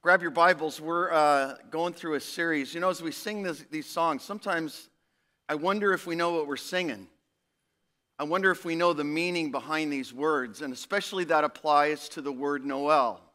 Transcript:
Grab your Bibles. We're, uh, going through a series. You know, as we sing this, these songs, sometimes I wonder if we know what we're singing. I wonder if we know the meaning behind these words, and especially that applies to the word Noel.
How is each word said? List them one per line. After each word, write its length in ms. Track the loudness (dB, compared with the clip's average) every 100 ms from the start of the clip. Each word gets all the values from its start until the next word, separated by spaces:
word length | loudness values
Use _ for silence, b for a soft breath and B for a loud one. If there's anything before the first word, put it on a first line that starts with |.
Grab 200 | 6 4
your 80 | 4
Bibles. 500 | 4 6 6 0 -6
We're, 300 | -4 -2 2
uh, 440 | 4 6 4 2 -6 -8
going 220 | -4 -4
through 220 | -4 -4
a 60 | -4
series. 520 | -6 -4 0 0 -2
You 80 | -2
know, 80 | -2
as 140 | -2
we 80 | -6
sing 320 | -8 -8 -6
this, 220 | -6 -6 -8
these 160 | -10 -8
songs, 360 | -2 0 -2
sometimes 680 | -6 -10 -4 -2 -4 -10 -20 _ _ _ _ _ -6
I 80 | -2
wonder 360 | 0 2 2
if 140 | 0 -2
we 80 |
know 200 | 0 0
what 120 | 0 -2
we're 100 | -4
singing. 520 | -4 -2 -2 -6 -12 _ _ _ _ _ _ _ _ _ _ _
I 60 |
wonder 260 | -2 2 2
if 140 | 2
we 100 | -2
know 180 | 2 2
the 120 | 2
meaning 460 | -2 -2 -2 -2 -2
behind 420 | -4 -4 -4 -2
these 200 | -4 -6
words, 500 | -4 0 0 -2 -8
and 100 | -10
especially 520 | -10 -4 -2 -2 -4
that 200 | 2 4
applies 640 | 2 0 2 4 4 0 -6
to 100 | -8
the 120 | -8
word 320 | -4 -2 -2
Noel. 560 | -4 -2 4 4 4 -2 _